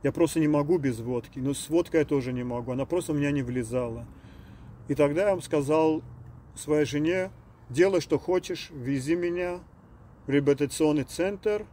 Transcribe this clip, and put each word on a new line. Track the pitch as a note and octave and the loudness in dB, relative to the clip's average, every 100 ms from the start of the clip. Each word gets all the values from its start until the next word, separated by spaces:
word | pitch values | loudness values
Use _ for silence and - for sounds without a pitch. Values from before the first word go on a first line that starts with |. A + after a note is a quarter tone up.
Я | C#3 | -2
просто | C#3+ E3 E3 | 2 2 4
не | D3+ | 2
могу | D3 D3 F3 | 2 2 2
без | C#3 A2+ | 2 -2
водки. | A2+ B2 A#2 - | -4 -4 -6 -6
Но | C3 | -4
с | C#3 - | -4 0
водкой | E3 F3 E3 | 0 2 2
я | D3 | 2
тоже | C#3+ B2+ | 0 0
не | B2+ | -4
могу. | B2 A#2+ A#2+ | -4 -6 -4
Она | B2+ C3+ | -4 -2
просто | F3+ F3 | -2 0
у | D3+ | 0
меня | C#3+ | 0
не | C#3+ | 0
влезала. | B2 B2 A2+ B2+ A#2+ A2+ A#2 - - - - - - - - | -2 -4 -2 -2 -4 -6 -12 -18 -20 -20 -20 -20 -20 -20 -6
И | C#3+ | 2
тогда | D3 D3+ | 4 4
я | G3+ | 2
вам | F#3 | 2
сказал | - D#3 C#3 D#3 D#3+ D#3 - - - - - - | 0 -2 2 4 4 2 -4 -18 -18 -20 -20 -16
своей | - D3+ D3 | 0 2 2
жене: | D3 D#3 F#3 F#3 - - - - | 0 0 0 -2 -8 -20 -20 -8
«Делай, | B2 F#3 F#3 | 2 4 4
что | - D3 | 2 -2
хочешь, | - F3+ F3 F3 - | 2 -2 -2 -10 -10
вези | D3+ B2 C#3 C3 E3+ | -10 -4 -2 0 0
меня | F3 F3 F3+ F3+ - - - - - - - | 0 -2 -4 -6 -12 -20 -20 -20 -20 -18 0
в | |
реабилитационный | C#3 C#3 C#3 C#3+ - D#3 D3 | 2 4 2 0 2 2 2
центр». | B2+ - F3+ G3+ G#3+ G#3 G#3+ | -2 -2 -2 -2 -2 -2 -6